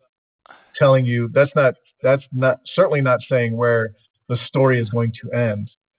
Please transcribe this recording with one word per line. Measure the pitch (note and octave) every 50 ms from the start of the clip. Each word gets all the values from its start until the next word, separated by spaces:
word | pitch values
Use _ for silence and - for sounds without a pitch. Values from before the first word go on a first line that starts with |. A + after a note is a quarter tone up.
| _ _ _ _ _ _ _ _ _ - - - _ _ -
telling | - D3 C3+ C3+ C3 B2+
you, | A#2+ A#2+ A#2+ A#2+ A2+ A#2+
that's | C3+ C#3+ C#3 -
not, | D#3 C3+ B2 - - _ _ _ _ -
that's | C3 C#3 C#3+ - _
not, | C3 B2+ C3 C3 B2 - _ - -
certainly | F3 F#3+ E3 D3+ C#3+
not | C3+ B2+ B2 A2+ - -
saying | C3+ B2 A#2+ A2+ A2+
where | A#2 A#2+ A#2+ A#2 A2+ A2 A2 - _ _ _ _ _ _ -
the | B2 A#2 -
story | - - C3+ C3+ C3 B2+ B2
is | A2+ G2+
going | A#2+ A#2 A#2 A2+ A2+ -
to | - -
end, | B2 A#2+ A#2+ A2 G2+ G2+ G#2 - - _ _ _ _